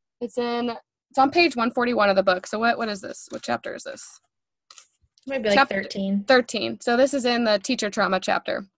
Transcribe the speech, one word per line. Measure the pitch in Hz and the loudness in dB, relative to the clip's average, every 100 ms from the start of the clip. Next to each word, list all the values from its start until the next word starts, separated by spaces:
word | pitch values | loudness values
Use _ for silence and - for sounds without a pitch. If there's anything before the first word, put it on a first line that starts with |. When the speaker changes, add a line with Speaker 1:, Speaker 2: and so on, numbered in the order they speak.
| _ _ | _ _
Speaker 1:
it's | 240 - | -8 -4
in, | 240 240 240 226 - _ _ | -4 -2 -4 -8 -14 _ _
it's | - | 2
on | 269 | 4
page | 339 339 240 | 4 2 2
one | 233 | -2
forty-one | 247 240 233 202 | 0 0 4 4
of | 196 | 4
the | |
book. | 190 185 - | 4 0 -2
So | 214 | 0
what, | 233 226 | 0 0
what | 220 | -4
is | 202 | -6
this? | - - - | -10 -14 -14
What | - | -10
chapter | - - - | -6 -6 -6
is | - | -12
this? | - - - - _ _ _ _ _ - _ _ _ _ - | -12 -14 -16 -20 _ _ _ _ _ -20 _ _ _ _ -8
Speaker 2:
Maybe, | 269 220 | -4 2
like, | 202 | 4
Speaker 1:
Chapter | 269 196 | 4 0
Speaker 2:
thirteen. | 196 202 196 202 202 | -6 -6 -2 -2 4
Speaker 1:
thirteen. | 254 247 - 226 220 | 4 2 -4 -6 -4
So | - 240 | 0 2
this | 269 | 2
is | 285 240 | 2 0
in | 240 | 0
the | 233 208 | 2 0
teacher | - 247 208 | 0 -4 -2
trauma | 202 190 190 | -2 0 0
chapter. | - 190 - - 196 | 0 -2 -2 -6 -8